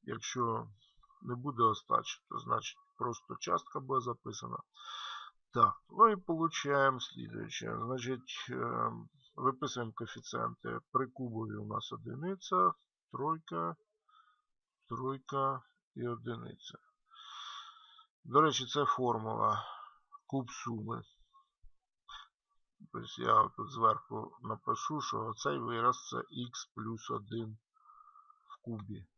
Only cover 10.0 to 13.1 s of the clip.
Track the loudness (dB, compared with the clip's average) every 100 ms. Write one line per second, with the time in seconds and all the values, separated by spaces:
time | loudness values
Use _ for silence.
10 | -8 -8 -8 -2 -2 -2 -4 -6 _ 0
11 | 0 -4 -6 -4 -4 -6 -4 -4 -4 -10
12 | -8 -6 -6 -6 0 4 4 4 _ _
13 | _